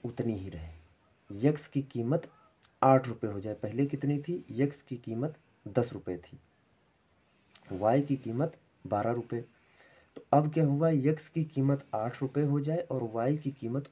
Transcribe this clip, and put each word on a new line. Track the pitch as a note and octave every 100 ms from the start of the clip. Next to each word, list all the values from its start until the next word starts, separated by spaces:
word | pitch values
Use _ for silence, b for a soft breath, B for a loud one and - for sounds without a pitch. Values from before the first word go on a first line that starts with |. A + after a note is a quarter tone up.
उतनी | A#2+ A#2 A#2
ही | G2+ F#2+
रहे, | E2 D#2+ D#2+ _ _ _ _ - G2+ C#3
X | D3+ -
की | C#3
कीमत | C#3 A#2+ A#2 E3 - b b _ _ -
आठ | C3 C3 B2+
रुपये | A2 G#2+
हो | G2+
जाए, | G#2+
पहले | G#2 G#2+ A#2 C#3+
कितनी | C#3+ C#3+ D3
थी? | D3+ F3 - A2
X | C#3+ -
की | - B2
कीमत | - A2+ D3+ - _ _ G#2
दस | G#2+ A#2
रुपये | G2 - F2+
थी, | - - _ _ _ _ _ _ _ _ _ _ _ - -
वाई | F#2 G#2+ C3+
की | C#3+ C3+
कीमत | A2+ A#2+ D#3+ - _ _
बारह | F#2+ G#2 A2
रुपये। | A#2+ A#2 A#2+ - b b b b b b -
तो | -
अब | C#3+ D#3
क्या | D#3+
हुआ? | D3 C#3+ E3
एक्स | D3+ C3+ D#3 -
की | E3 D#3
कीमत | C#3 C3+ C#3 -
आठ | G#2+ A2+ -
रुपये | C3+ C#3+ D3
हो | D3
जाए | C#3+ E3 -
और | C3 A#2
वाई | A2+ B2+ D3+
की | C#3
कीमत | - A2+ C3 C#3